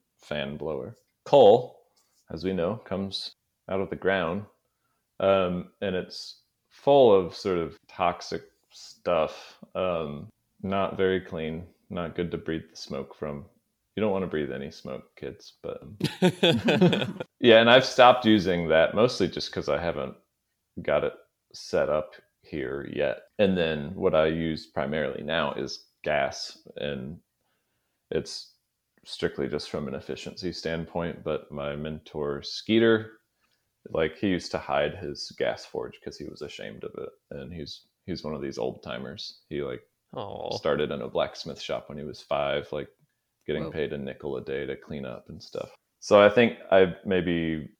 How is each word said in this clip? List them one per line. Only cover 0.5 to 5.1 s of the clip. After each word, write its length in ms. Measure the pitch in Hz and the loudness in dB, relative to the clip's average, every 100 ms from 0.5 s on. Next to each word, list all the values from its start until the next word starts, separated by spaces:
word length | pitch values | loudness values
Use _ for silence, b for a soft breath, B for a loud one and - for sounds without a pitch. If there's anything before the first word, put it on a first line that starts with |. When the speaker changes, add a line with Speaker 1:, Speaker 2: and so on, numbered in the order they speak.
| 73 | -6
Speaker 1:
blower. 400 | 76 71 64 120 _ _ | -6 -6 -10 -16 _ _
Coal, 580 | - 143 107 120 - - _ _ _ _ - | 4 8 10 8 4 -16 _ _ _ _ -14
as 100 | 82 | -6
we 80 | 92 | -4
know, 240 | 92 85 117 | -2 -2 -4
comes 560 | - 92 98 - - _ _ _ - | -6 -6 -6 -8 -10 _ _ _ -6
out 120 | 95 | -4
of 100 | 95 | -4
the 60 | 76 | -2
ground, 480 | - 98 82 95 104 _ _ _ _ _ _ | 0 0 0 -4 -8 _ _ _ _ _ _